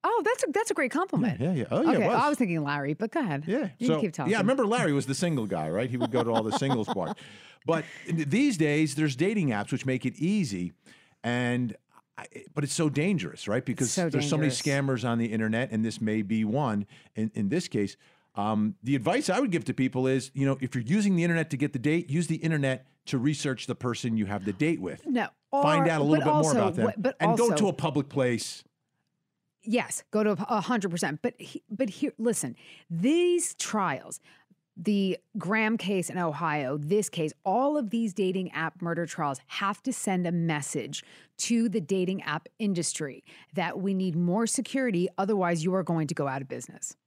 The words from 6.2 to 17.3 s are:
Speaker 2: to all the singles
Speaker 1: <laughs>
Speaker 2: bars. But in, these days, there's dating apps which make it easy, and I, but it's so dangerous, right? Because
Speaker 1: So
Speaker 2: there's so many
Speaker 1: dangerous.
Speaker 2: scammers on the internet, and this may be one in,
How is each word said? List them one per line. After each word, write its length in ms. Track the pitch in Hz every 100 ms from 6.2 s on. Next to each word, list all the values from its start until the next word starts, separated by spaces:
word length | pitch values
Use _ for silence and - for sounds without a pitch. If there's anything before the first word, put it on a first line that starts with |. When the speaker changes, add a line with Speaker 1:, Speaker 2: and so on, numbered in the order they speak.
Speaker 2:
to 80 | 117
all 120 | 113
the 140 | 110 -
singles 300 | 135 247 104
Speaker 1:
<laughs> 60 |
Speaker 2:
bars. 200 | - 82 - - - - - -
But 180 | 165 151 - -
in, 220 | 165 143
these 300 | 202 285 190
days, 360 | 156 147 160
there's 220 | 131 156 123
dating 320 | 180 214 151
apps 240 | 104 104
which 140 | 131 131
make 200 | 131 131
it 80 | -
easy, 560 | 165 214 147 95 87 - - - _ _
and 500 | 117 120 123 123 123 - _ - _ -
I, 80 | - - -
but 100 | -
it's 100 | 143
so 160 | - 156
dangerous, 580 | 139 165 180 85 - -
right? 160 | 113
Because 280 | 127 123 120
Speaker 1:
So 180 | - 170
Speaker 2:
there's 180 | 147 147
so 80 | 151
many 140 | 151
Speaker 1:
dangerous. 520 | 127 151 139 139 127
Speaker 2:
scammers 40 | 123
on 80 | 117
the 160 | 117
internet, 380 | 107 110 110 131
and 120 | 110
this 200 | 113 110
may 180 | 107 110
be 240 | 101 110
one 400 | 107 127 139 104 101 - -
in, 160 | - 110